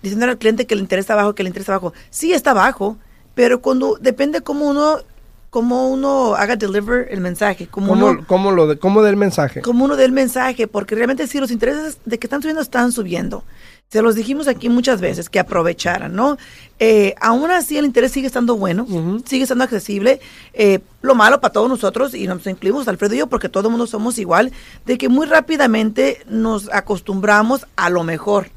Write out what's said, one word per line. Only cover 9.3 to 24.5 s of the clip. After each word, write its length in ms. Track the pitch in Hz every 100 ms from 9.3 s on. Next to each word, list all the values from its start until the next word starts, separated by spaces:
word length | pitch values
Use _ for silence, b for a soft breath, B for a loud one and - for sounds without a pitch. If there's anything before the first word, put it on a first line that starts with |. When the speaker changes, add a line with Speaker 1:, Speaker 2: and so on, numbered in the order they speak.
| 170 143 135
Speaker 1:
cómo 240 | 233 240 269
uno 100 | 285
dé 100 | 262
el 60 |
mensaje, 560 | 262 254 254 254 247 214
porque 280 | 202 196 220
realmente 320 | 240 269 285
sí, 120 | 285
los 120 | 262
intereses 480 | 233 233 294 311 - -
de 120 | 226
que 60 | 233
están 140 | 285
subiendo, 200 | 311 311
están 300 | - 247 247
subiendo. 520 | 240 185 175 - - - b b b _
Se 120 | 220
los 140 | 226 220
dijimos 320 | 220 277 285
aquí 220 | 247 240
muchas 320 | 240 254 220
veces, 280 | 175 156 170
que 80 | 185
aprovecharan, 760 | 180 185 165 170 175 180 165 185
¿no? 220 | 269 285 B B B _
Eh, 340 | 220 214 196 -
aún 300 | 220 240 320
así, 260 | 359 - 302
el 80 | 294
interés 260 | 233 247
sigue 140 | 277 262
estando 300 | 247 240 226
bueno, 260 | 190 175 247
Speaker 2:
Ujú. 320 | 180 165 208
Speaker 1:
sigue 200 | - 262
estando 200 | 262 247 254
accesible. 540 | 214 - 202 220 269 B B B
Eh, 260 | - 208 190 - _
lo 100 | 262
malo 260 | 247 214 277
para 100 | 226
todos 160 | - 233
nosotros, 460 | 240 196 220 269 -
y 100 | 180
nos 200 | 180 196
incluimos, 400 | 185 185 262 226
Alfredo 260 | 185 202
y 40 | 240
yo, 80 | 294
porque 220 | 226 -
todo 180 | 196 214
el 40 |
mundo 140 | 233 233
somos 320 | 214 226 233
igual, 340 | 180 170 254